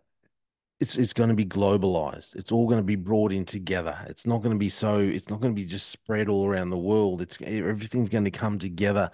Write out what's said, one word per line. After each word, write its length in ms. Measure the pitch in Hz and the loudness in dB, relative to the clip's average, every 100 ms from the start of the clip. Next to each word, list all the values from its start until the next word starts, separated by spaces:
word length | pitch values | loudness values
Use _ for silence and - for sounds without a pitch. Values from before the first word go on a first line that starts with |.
| _ _ _ _ _ _ _ _ | _ _ _ _ _ _ _ _
it's, 180 | 127 - | -2 2
it's 140 | 123 | 0
gonna 200 | - 117 | 2 2
be 120 | 110 101 | 4 2
globalized. 880 | 95 98 101 95 87 76 - - - | 2 4 4 4 2 -2 -6 -14 -12
It's 160 | - | -2
all 140 | 117 117 | 2 4
gonna 140 | 117 | 2
be 120 | 98 104 | 2 -2
brought 380 | 92 107 107 | 2 2 2
in 100 | 98 | 0
together. 540 | 90 104 90 92 80 71 67 | -2 -6 -2 -2 -2 -8 -12
It's 180 | - - | -8 -2
not 160 | 117 | 0
gonna 140 | 110 107 | 0 0
be 140 | 101 | 0
so, 300 | - 110 104 | 0 0 2
it's 300 | 98 95 - | 2 0 -6
not 120 | 104 | -2
gonna 120 | 123 | -2
be 120 | 104 92 | -2 -4
just 240 | 95 - | -2 -2
spread 400 | - - 110 104 | -2 -4 -2 2
all 180 | 101 98 | 2 2
around 220 | 95 90 | 0 -2
the 80 | 90 | -2
world. 440 | 90 107 101 90 | 2 2 2 0
It's, 160 | 87 - | -6 -8
everything's 680 | - 110 90 107 107 123 110 | -6 -4 -2 -4 -4 -2 0
gonna 220 | 110 101 | 2 0
come 260 | - 110 104 | 0 -4 -4
together 540 | 95 85 101 101 87 | -6 -2 0 2 0